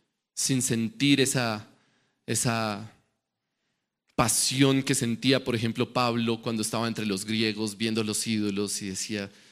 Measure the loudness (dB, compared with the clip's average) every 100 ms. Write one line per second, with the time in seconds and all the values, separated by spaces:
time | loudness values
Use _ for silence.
0 | _ _ _ -6 0 0 2 0 -2 2
1 | 4 6 4 2 0 -2 -8 _ _ _
2 | _ _ -4 -2 0 0 -2 -4 -10 -18
3 | _ _ _ _ _ _ _ _ _ _
4 | _ 0 2 2 0 4 4 4 2 0
5 | 0 0 2 2 2 -2 -2 -2 -2 0
6 | 0 0 -2 -2 -4 -4 -2 -2 -4 -4
7 | -2 -4 -2 0 0 0 -4 -2 -2 0
8 | 0 -2 -2 0 0 -2 -2 -4 -6 -6
9 | -6 -6 -8 -12 -20